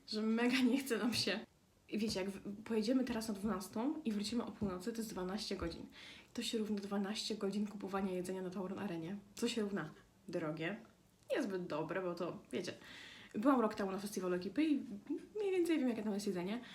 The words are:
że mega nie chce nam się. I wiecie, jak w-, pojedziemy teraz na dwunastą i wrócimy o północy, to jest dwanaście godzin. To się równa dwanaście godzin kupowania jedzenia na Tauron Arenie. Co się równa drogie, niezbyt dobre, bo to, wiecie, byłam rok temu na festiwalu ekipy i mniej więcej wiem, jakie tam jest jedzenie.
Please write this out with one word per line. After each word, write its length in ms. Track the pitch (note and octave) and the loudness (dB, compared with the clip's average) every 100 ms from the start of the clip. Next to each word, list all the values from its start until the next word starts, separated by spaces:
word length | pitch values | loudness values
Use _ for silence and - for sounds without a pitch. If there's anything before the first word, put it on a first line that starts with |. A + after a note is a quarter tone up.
| - | -6
że 140 | G#3+ | 0
mega 380 | A3 A3+ B3 C4 | 2 4 4 6
nie 180 | B3 C#4 | 6 4
chce 200 | - G3+ | 2 2
nam 160 | A3+ | 2
się. 260 | G#3 - F#3 - _ _ _ - | 2 2 0 -4 _ _ _ -4
I 100 | G#3 | 0
wiecie, 220 | A3 G3 | 0 0
jak 100 | G3 | -2
w-, 320 | F#3+ G#3+ G3+ | -4 -8 -8
pojedziemy 400 | - A3 G#3 C4 | 0 2 4 4
teraz 240 | A#3+ A3 A3 | 2 0 -2
na 60 | |
dwunastą 600 | G3 G#3+ F#3 - G#3+ C4 D#4+ | -2 0 -2 -2 0 0 0
i 80 | A#3 | 0
wrócimy 320 | G#3 G3+ A#3+ | 0 0 -2
o 80 | G#3+ | -2
północy, 400 | - G3+ F3+ A3+ | -2 -2 -2 -2
to 60 | A3+ | -4
jest 120 | G#3+ | -4
dwanaście 460 | F#3 F3+ G3+ - F#3 | -4 -2 -2 -2 -2
godzin. 300 | E3+ - - - - - - | -2 -6 -10 -14 -18 -18 -10
To 80 | - | -6
się 160 | A3 A3+ | -2 0
równa 180 | G#3 G3+ | 0 0
dwanaście 600 | G3 G3+ G3 A3 - G#3 | 0 0 0 -2 -2 -2
godzin 300 | G3 G#3 G#3 | 0 0 -2
kupowania 460 | - G3 G3 G3 | -2 -4 0 0
jedzenia 300 | F3+ F3+ F#3+ | 0 -2 -2
na 80 | F#3 | -4
Tauron 280 | F#3 F#3 F#3+ | -4 -4 -2
Arenie. 380 | G#3 E3 D#3+ G3+ - | -2 -2 -4 -6 -8
Co 140 | - A#3 | -2 0
się 140 | A#3 | 0
równa 260 | G3+ G3 D#3 - - _ - | 0 -2 -4 -10 -20 _ -6
drogie, 480 | E3+ D#3 D#3+ D#3+ G#3+ - - _ _ - G#4 | -2 -2 -2 -2 -4 -10 -20 _ _ -2 0
niezbyt 300 | A3+ F#3+ F3+ | 0 -2 -2
dobre, 360 | D3+ D#3+ F#3+ | -2 -2 -2
bo 120 | F3+ | -2
to, 240 | F3 E3+ - - | 0 -2 -4 -6
wiecie, 220 | A#3+ F3+ - - - - - - | -4 -4 -8 -14 -16 -16 -16 -6
byłam 260 | - B3 C4 | 4 6 8
rok 140 | A3 | 6
temu 180 | A3 G3 | 2 0
na 60 | F#3+ | -2
festiwalu 360 | G#3 G3+ F#3 | -2 -2 0
ekipy 300 | F3+ F#3+ C#4+ | 0 0 2
i 220 | D#4+ C4 A3 G3+ - E4 - G#4+ | 4 4 0 -8 -6 -6 -4 -2
mniej 140 | G4+ | 2
więcej 280 | F#4 E4+ D#4 | 4 4 4
wiem, 100 | B3+ | 4
jakie 140 | A3 | 2
tam 120 | G#3+ | 0
jest 120 | G3+ G3+ | 0 0
jedzenie. 340 | F3+ F3+ A#3 - | -2 -2 -4 -6